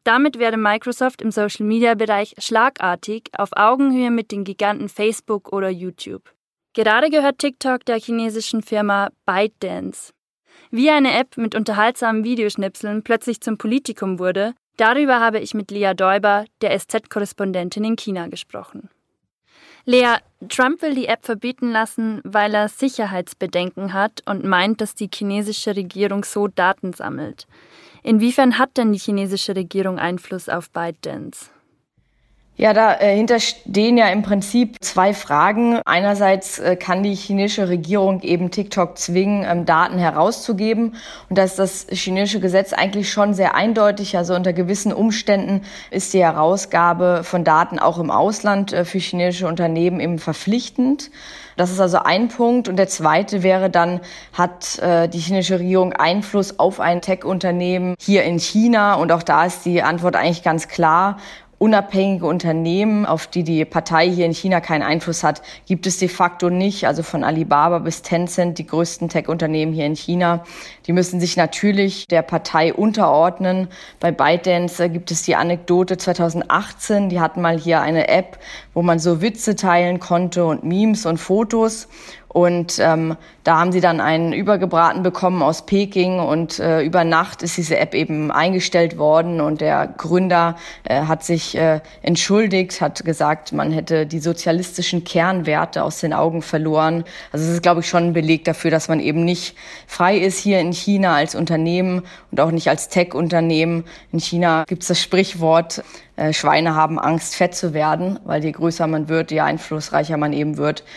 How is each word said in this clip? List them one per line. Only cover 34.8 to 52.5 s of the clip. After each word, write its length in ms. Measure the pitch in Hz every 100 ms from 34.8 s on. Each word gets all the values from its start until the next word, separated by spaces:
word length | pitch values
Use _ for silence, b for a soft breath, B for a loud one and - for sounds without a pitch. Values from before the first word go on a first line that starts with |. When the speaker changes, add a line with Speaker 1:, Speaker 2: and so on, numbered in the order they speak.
Speaker 2:
zwei 340 | - 185 190 202
Fragen. 680 | - 147 175 214 240 233 -
Einerseits, 720 | 170 202 202 196 190 - -
äh, 160 | 170 180
kann 260 | 185 185
die 140 | 202 196
chinesische 520 | - 196 202 208 185
Regierung 540 | 175 160 202 196 190
eben 300 | - 175 175
TikTok 440 | 208 202 - 170 -
zwingen, 440 | - 175 196 202
ähm, 220 | 190 175 170
Daten 320 | 160 180 180
herauszugeben. 960 | 170 156 185 233 - 196 214 220 226 226 B B B
Und 100 | 190
da 60 | 190
ist 120 | 185
das 300 | 190 - -
chinesische 500 | 185 196 185 202 208
Gesetz 320 | 180 185 196
eigentlich 400 | - 196 208 202
schon 220 | 214 208
sehr 220 | 190 185 -
eindeutig. 640 | 214 226 208 208 196 180
Also 180 | 175 180
unter 180 | 185
gewissen 400 | 175 180 202 214
Umständen 720 | - 220 214 - 202 - 196 B B B
ist 240 | 190 -
die 80 | 190
Herausgabe 960 | 165 160 156 196 - 170 175 170 180 175
von 200 | 170 180
Daten 360 | 165 156 180 180
auch 180 | - 170
im 140 | 160
Ausland, 600 | 101 180 214 208 202 196
äh, 140 | - 175
für 140 | 190
chinesische 480 | 175 180 180 175 180
Unternehmen 520 | 170 170 165 175 175
eben 200 | 160 165
verpflichtend. 920 | 165 151 - 233 - - 254 285 - B B B B -
Das 140 | 180
ist 80 | 185
also 240 | 185 180
ein 240 | - 180 233
Punkt. 400 | - 233